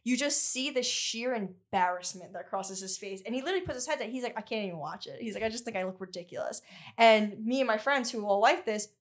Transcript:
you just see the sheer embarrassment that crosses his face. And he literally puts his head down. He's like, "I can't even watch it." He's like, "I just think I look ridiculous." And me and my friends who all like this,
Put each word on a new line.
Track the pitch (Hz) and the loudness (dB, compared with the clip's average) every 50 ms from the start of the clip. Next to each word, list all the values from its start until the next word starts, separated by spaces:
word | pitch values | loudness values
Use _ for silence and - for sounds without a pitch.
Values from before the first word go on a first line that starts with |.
| - | -2
you | 233 254 | -2 0
just | 247 285 285 285 - | 2 4 4 6 6
see | - - - 254 262 294 | 8 6 4 2 0 0
the | 262 254 | -2 -2
sheer | 240 - - - - - 226 226 240 254 247 | -2 0 -2 -2 -4 -4 -4 -4 -4 -2 -2
embarrassment | 220 196 185 - _ _ - 202 190 180 180 180 180 180 - - 180 170 - 185 | -2 -4 -6 -8 _ _ -4 0 0 2 2 0 -2 -2 -4 -4 -4 -12 -14 -14
that | 175 180 - | -14 -10 -6
crosses | 208 190 185 190 190 190 | -6 -4 -4 -4 -4 -4
his | 190 185 - | -2 -2 -2
face. | - 202 196 196 190 190 | -2 -4 -10 -10 -10 -8
And | 226 240 | -6 -6
he | 269 | -4
literally | 262 339 392 359 370 | -2 -2 -2 -2 -2
puts | 330 262 | -4 -6
his | 247 - | -4 -2
head | 311 302 277 | -4 -2 -4
down. | 220 226 | -4 -6
He's | 254 254 247 | -6 -6 -6
like, | 233 - | -6 -6
"I | 226 | -8
can't | 208 - 233 214 202 | -8 -6 -6 -6 -4
even | 185 170 156 | -6 -8 -8
watch | 147 156 180 202 - | -8 -10 -10 -12 -12
it." | - 139 - | -14 -12 -10
He's | 233 214 196 | -8 -8 -6
like, | 202 220 | -4 -4
"I | 220 | -4
just | 220 240 - | -4 -4 -6
think | 233 214 | -4 -4
I | 185 185 | -4 -4
look | 185 185 - | -4 -6 -8
ridiculous." | 190 185 - 180 175 - - - - - - - - - - - - - - | -12 -10 -10 -14 -14 -10 -8 -6 -6 -4 -4 -6 -8 -8 -20 -20 -20 -12 2
And | - 226 226 220 214 214 208 202 220 220 | 6 8 8 8 8 4 0 -4 -6 -4
me | 233 254 269 | -2 0 2
and | 254 | 2
my | 226 214 | 2 0
friends | 214 - 269 285 262 233 240 | 0 2 2 2 2 0 0
who | 247 220 208 | -2 -2 0
all | 208 196 202 | 2 4 6
like | 226 269 349 359 - | 6 6 6 4 0
this, | 226 208 214 - - _ _ | -4 -2 -2 -4 -6 _ _